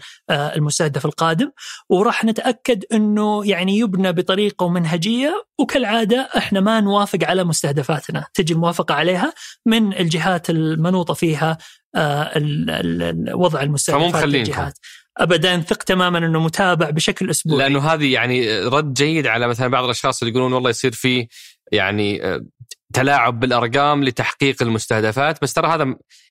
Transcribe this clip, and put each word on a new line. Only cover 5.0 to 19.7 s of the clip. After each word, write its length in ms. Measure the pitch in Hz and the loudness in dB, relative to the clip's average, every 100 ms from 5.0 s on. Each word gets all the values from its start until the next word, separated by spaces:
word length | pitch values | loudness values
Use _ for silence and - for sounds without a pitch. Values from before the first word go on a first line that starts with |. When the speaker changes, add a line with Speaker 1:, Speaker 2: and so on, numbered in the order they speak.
| 190 240 277 415 - - | -2 0 0 -2 -6 -4
Speaker 1:
وكالعادة، 680 | 277 277 214 226 214 247 - 240 | -2 -2 -2 0 2 0 0 -4
إحنا 220 | - 196 | -2 0
ما 220 | 202 226 | 2 2
نوافق 380 | 202 202 202 185 | 2 2 0 0
على 200 | 160 185 | 0 0
مستهدفاتنا، 840 | 175 151 151 143 135 147 - 156 156 | 0 0 -2 -2 -2 -4 -4 -8 -6
تجي 200 | - 165 | -2 0
الموافقة 420 | 165 170 170 160 147 | 2 0 0 -2 0
عليها 380 | 165 180 277 - - - 226 | 0 0 -2 -4 -16 -4 0
من 280 | 226 214 | 2 2
الجهات 560 | 190 175 165 175 175 175 | 0 0 0 0 -2 -2
المنوطة 640 | 165 156 160 170 185 170 | -2 0 0 0 0 -2
فيها، 440 | 165 170 147 160 160 - - _ - | -2 -2 0 -2 -2 -8 -20 _ -2
آه، 260 | 151 143 | 0 0
ال-، 460 | 156 156 151 147 - | -4 -4 -4 -4 -4
ال-، 340 | - 85 170 | -4 -2 -2
ال-، 320 | 170 82 - - | -2 -4 -4 -2
وضع 260 | 175 151 | 0 0
المستهدفات 480 | 143 143 - 143 170 | -2 -2 0 0 2
Speaker 2:
فمو 80 | 165 | 0
مخلينكم. 320 | 156 139 110 | 0 0 0
Speaker 1:
للجهات. 260 | - - - - - _ - | -4 -6 -10 -20 -20 _ -4
أبدا، 440 | 165 170 180 180 | 2 2 2 0
ثق 220 | 160 208 | 0 -4
تماما 340 | - 185 180 175 | 0 2 2 2
إنه 220 | 165 160 | 0 0
متابع 500 | 160 165 190 170 160 | 0 2 2 2 0
بشكل 400 | 156 180 196 190 | 0 0 -2 -2
أسبوعي. 300 | 160 160 143 | -2 0 2
Speaker 2:
لأنه 200 | 139 139 | 2 2
هذه، 340 | 151 160 139 | 2 2 2
يعني، 460 | 123 120 127 113 107 | 2 2 2 0 0
رد 340 | 107 139 151 | 2 0 0
جيد 340 | 123 147 160 127 | 0 2 2 0
على 200 | 117 120 | 0 0
مثلا 200 | 117 | 0
بعض 160 | 127 | 0